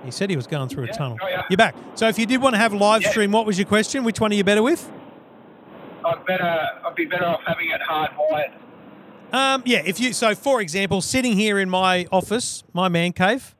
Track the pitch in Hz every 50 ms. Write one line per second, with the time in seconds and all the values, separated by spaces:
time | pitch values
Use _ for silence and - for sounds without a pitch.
0 | - 131 120 - 185 202 190 143 120 - - 147 135 127 - - 131 113 - -
1 | 151 131 117 110 - - - - - - 185 185 226 185 - - - - - -
2 | 220 226 214 - 226 202 254 262 254 269 247 202 226 226 208 202 196 208 220 220
3 | 185 208 202 220 208 202 202 220 226 214 202 175 196 - 202 208 214 - - 277
4 | 254 226 220 - 220 214 208 208 196 185 208 208 220 254 339 330 - - - -
5 | - - - - - - - - - - - - - - - - - - - -
6 | - 170 165 - - - 185 185 180 175 170 165 156 143 - - - 170 165 -
7 | 170 147 180 180 - 170 170 - - 170 165 - - - - - - - - -
8 | - - - - 147 156 - 151 147 131 - - - - - - - - - -
9 | - - - - - - - 247 269 269 269 269 247 247 240 202 147 170 185 175
10 | 240 254 214 - - 226 208 - - 277 277 247 208 165 151 196 196 190 196 196
11 | 175 - - 254 247 254 220 190 214 214 202 196 196 185 185 185 190 185 185 180
12 | 180 175 - 190 180 - 202 - - - - - - _ _ 170 185 185 175 170
13 | 170 175 170 - 185 190 226 277 - - - _